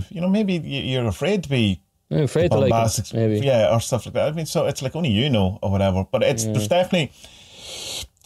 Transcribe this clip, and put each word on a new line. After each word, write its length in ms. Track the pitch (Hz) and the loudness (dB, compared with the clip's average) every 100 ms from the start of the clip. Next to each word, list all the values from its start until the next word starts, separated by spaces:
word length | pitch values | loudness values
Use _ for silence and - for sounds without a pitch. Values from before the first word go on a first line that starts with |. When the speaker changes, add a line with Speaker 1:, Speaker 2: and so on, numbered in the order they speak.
| - | -2
Speaker 1:
You 100 | 165 | -4
know, 100 | 180 | 0
maybe 300 | 208 196 175 | 0 0 -2
y-, 60 | 135 | -4
you're 400 | 139 123 131 117 | -6 -2 -2 -2
afraid 360 | 87 160 208 | -2 -2 -2
to 60 | 139 | 0
be 320 | 131 104 90 _ _ _ | 2 2 0 _ _ _
Speaker 2:
I'm 140 | 156 | -2
afraid 280 | 139 151 170 | 0 2 2
to 60 | 110 | 4
like 100 | - | 4
it, 40 | |
Speaker 1:
bombastic, 420 | 113 113 - - | 4 2 0 -4
Speaker 2:
maybe. 320 | 117 110 107 135 | 0 0 2 2
Speaker 1:
yeah, 280 | 120 104 | 4 4
or 60 | 117 | 2
stuff 240 | - 117 - | 0 -4 -4
like 80 | |
that. 160 | 110 127 | -2 -2
I 20 | |
mean, 140 | 160 156 | -2 -4
so 200 | 165 135 | -2 -2
it's 160 | - | -2
like 140 | 131 156 | -6 -4
only 140 | 160 | 0
you 200 | 101 147 | 2 2
know 300 | 110 92 107 | 2 2 0
or 80 | 104 | -2
whatever. 360 | 95 98 92 95 | 2 2 0 -2
But 140 | 117 | 0
it's, 220 | - 117 110 | 0 0 -2
Speaker 2:
Yeah. 80 | |
Speaker 1:
there's 140 | 107 104 | -2 2
definitely 420 | - 180 180 127 - - - - - - - - - - _ | 0 2 0 -2 -6 -20 -20 -20 -20 -18 -14 -12 -12 -14 _